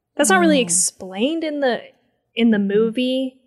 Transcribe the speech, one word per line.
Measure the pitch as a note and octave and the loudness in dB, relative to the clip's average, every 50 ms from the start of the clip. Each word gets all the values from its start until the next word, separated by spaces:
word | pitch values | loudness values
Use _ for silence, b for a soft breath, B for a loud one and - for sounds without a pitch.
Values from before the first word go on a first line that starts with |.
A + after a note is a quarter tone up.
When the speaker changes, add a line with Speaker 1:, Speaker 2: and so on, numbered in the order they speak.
| _ _ _ - | _ _ _ -2
Speaker 1:
that's | D4 - | 2 2
not | F#4+ F#4+ | 4 4
really | F4 E4 D4+ C#4 | 4 4 2 2
Speaker 2:
Mm. | A#3+ | 0
Speaker 1:
explained | F3 E3+ - - - - _ - F#3 F#3 G3 A3 C#4 D#4+ E4 D#4+ | 0 -2 -2 -2 -4 -6 _ -16 -12 -6 -4 -2 -2 -2 -2 -4
in | D#4 D4 D4 | -6 -4 -2
the, | C#4+ C4 A#3 - - - _ _ _ _ _ _ _ _ _ | -2 -2 -2 -2 -6 -12 _ _ _ _ _ _ _ _ _
in | A3+ A#3 A#3 | 0 2 4
the | G#3+ G3+ | 4 2
movie, | G3+ G3 G3+ G#3 A3+ A3+ A3 B3+ B3+ B3+ C4 C4 C4+ C4 - _ _ | 0 0 2 2 0 0 0 -2 -2 -2 -2 -2 -4 -6 -8 _ _